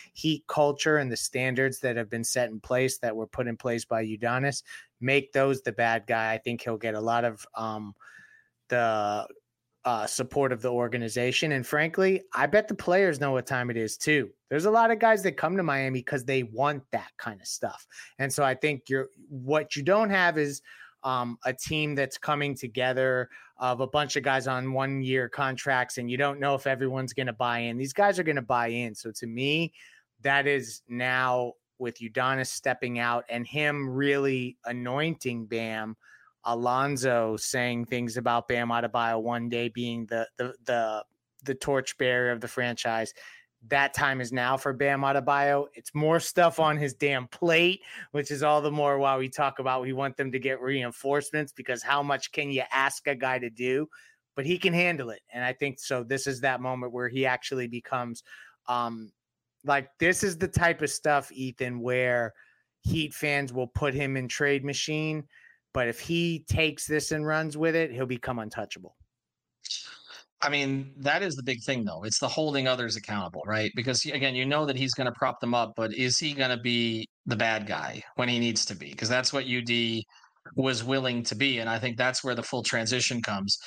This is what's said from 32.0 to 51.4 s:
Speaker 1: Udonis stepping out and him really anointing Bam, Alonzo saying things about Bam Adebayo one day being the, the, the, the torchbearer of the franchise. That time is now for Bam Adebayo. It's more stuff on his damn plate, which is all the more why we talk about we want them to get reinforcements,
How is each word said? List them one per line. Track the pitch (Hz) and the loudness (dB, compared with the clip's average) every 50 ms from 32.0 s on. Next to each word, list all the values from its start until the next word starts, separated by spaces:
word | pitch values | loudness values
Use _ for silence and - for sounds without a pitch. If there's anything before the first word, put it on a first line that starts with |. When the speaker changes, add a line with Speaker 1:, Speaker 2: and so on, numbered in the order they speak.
Speaker 1:
Udonis | 117 113 107 131 127 131 135 131 131 - | -10 -6 -2 0 0 2 2 0 -2 -4
stepping | - - - 135 127 - - 123 120 120 | -4 -4 -2 -2 -2 -2 -2 -4 -2 0
out | 120 120 120 120 - - | 0 0 0 0 -2 -4
and | 117 117 120 | -6 -6 -6
him | - - 151 151 147 147 143 139 131 | -4 -2 0 0 0 0 -2 -2 -2
really | 127 131 139 143 139 143 139 139 131 127 123 123 - _ - | 0 2 2 4 4 4 2 2 0 0 -2 -4 -8 _ -8
anointing | 117 120 123 123 123 127 143 156 165 156 - - 127 120 117 113 | -8 -6 -4 -4 -2 -2 0 0 -2 -2 -4 -4 -6 -6 -6 -6
Bam, | 104 117 113 113 110 110 110 110 110 110 - _ - - - _ _ _ _ - | -4 -4 -4 -4 -4 -4 -6 -6 -8 -10 -14 _ -20 -20 -20 _ _ _ _ -4
Alonzo | 117 120 120 120 123 123 131 139 143 143 123 123 135 120 117 113 110 110 | -2 0 0 2 2 2 2 2 2 0 0 2 2 4 4 2 2 -2
saying | 104 - - - 127 123 123 120 120 120 | -2 -4 -2 -2 0 0 0 0 -2 -4
things | - 127 120 120 117 113 | -2 -2 -2 -2 -4 -4
about | 123 117 120 120 120 117 - | -2 0 2 2 2 2 0
Bam | 123 120 120 117 | 0 0 0 0
Adebayo | 117 117 117 117 117 120 117 117 117 113 | 0 0 0 0 0 0 0 2 0 0
one | 110 117 120 117 117 120 | 0 -2 -2 -2 -2 -2
day | 120 117 120 120 | -2 -2 -2 -4
being | 117 123 120 120 117 117 113 | -4 -4 -6 -4 -4 -6 -6
the, | 101 117 113 113 - _ - | -4 -2 -4 -4 -4 _ -6
the, | 123 127 120 - 117 | -6 -6 -8 -8 -4
the, | - 123 117 113 110 107 107 - _ _ _ _ _ _ _ - | 0 0 0 0 0 -2 -4 -8 _ _ _ _ _ _ _ -6
the | 135 131 | -6 -6
torchbearer | - - 143 139 135 131 - - - 135 127 123 123 123 123 | -4 -2 0 0 0 -2 -2 -2 0 2 2 2 2 2 2
of | 120 113 | 0 -2
the | 120 117 | -4 -6
franchise. | - 127 123 123 117 - - 120 113 113 110 - - - - - - - - _ _ _ 117 113 | -4 -2 -2 -2 -2 -2 -2 0 0 0 -2 -4 -6 -12 -20 -20 -20 -20 -20 _ _ _ -4 0
That | 143 139 139 139 | 2 4 4 2
time | - - 143 139 135 131 | 2 2 2 2 2 0
is | 127 117 | -2 -2
now | 127 127 123 123 135 | -2 0 2 2 2
for | 135 - 143 | 0 0 -2
Bam | 139 135 139 139 139 139 | 0 2 2 2 2 2
Adebayo. | 139 139 139 139 120 143 143 143 143 143 143 143 143 - - | 2 2 2 2 2 2 4 4 4 4 4 2 2 -2 -8
It's | - - - - | -16 -12 -6 -2
more | 151 151 156 165 165 | 2 4 4 4 4
stuff | - - - 180 175 170 - - | 2 2 4 6 6 6 6 4
on | 160 151 151 151 | 4 4 4 2
his | 147 139 127 | 0 -2 -2
damn | - 147 143 139 127 127 - | 0 0 2 2 0 -4 -6
plate, | - - 180 170 165 165 170 175 185 - - - - - - - | -6 0 2 4 6 6 6 4 2 0 -6 -16 -16 -16 -12 -6
which | - 147 147 - | -4 -4 -2 -2
is | 147 135 | -2 0
all | 147 151 151 151 | 2 4 4 4
the | 147 151 | 2 2
more | 147 151 147 143 139 139 | 0 2 2 2 4 4
why | 139 135 135 131 | 4 2 2 2
we | 131 131 | 0 -2
talk | - - 147 135 135 - | -2 0 0 0 0 -2
about | 131 131 127 131 | -2 -2 0 0
we | 127 131 | -2 -2
want | 131 131 139 135 131 | -2 -2 -2 -2 -2
them | - 139 131 | -2 -4 -2
to | 123 131 | -2 -2
get | 120 135 131 127 | -2 -2 -2 -2
reinforcements, | 123 131 139 135 123 120 113 - - 135 143 147 143 - - 151 | -2 -2 -2 -2 -2 -4 -6 -4 -2 0 0 0 0 -2 -2 -4